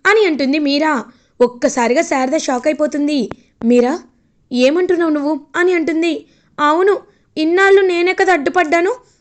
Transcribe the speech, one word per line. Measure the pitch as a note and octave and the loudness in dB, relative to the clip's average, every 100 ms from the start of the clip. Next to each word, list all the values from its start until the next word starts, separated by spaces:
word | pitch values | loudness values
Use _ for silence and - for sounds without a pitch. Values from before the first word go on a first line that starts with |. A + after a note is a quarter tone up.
| F#4 | 0
అని | G#4+ G4+ | 2 2
అంటుంది | C#4+ C4 D4+ | 0 -2 0
మీరా. | D4 C#4+ D#4 C#4+ - _ _ _ | 0 0 0 -2 -6 _ _ _
ఒక్కసారిగా | A#3+ A#3+ C4+ B3+ A#3 B3+ | -2 0 -4 -2 0 0
శారద | E4+ C#4 C4 D#4 | 0 -2 -2 -2
షాక్ | D#4 B3+ D4+ | -2 -2 -2
అయిపోతుంది. | D4+ D4+ D4 C#4+ D4 G3+ - _ _ | -2 -2 -2 -2 -2 -4 -8 _ _
"మీరా, | A#3 B3 B3 D#4 - _ _ _ _ | 2 2 2 -2 -8 _ _ _ _
ఏమంటున్నావు | B3 B3+ E4 F4+ F4 E4 | 0 0 2 0 0 0
నువ్వు?" | D4+ C#4+ D4+ D4 E4 | -2 -2 -6 -6 -2
అని | F4+ | 0
అంటుంది. | F4+ D#4+ D#4+ E4+ D4+ - _ _ - | 0 -2 -2 -2 -4 -10 _ _ -4
"అవును, | D4 D#4+ F#4+ G4 - _ _ - | 0 2 2 0 -4 _ _ -6
ఇన్నాళ్ళు | D#4 F4 G4 G4 | -2 2 4 4
నేనే | G4 E4+ F4 | 4 0 -2
కదా | F#4+ F#4 | 0 2
అడ్డుపడ్డాను, | F4 C#4 F4+ D#4+ E4+ F4+ B4 _ _ | 2 0 -2 0 0 0 -4 _ _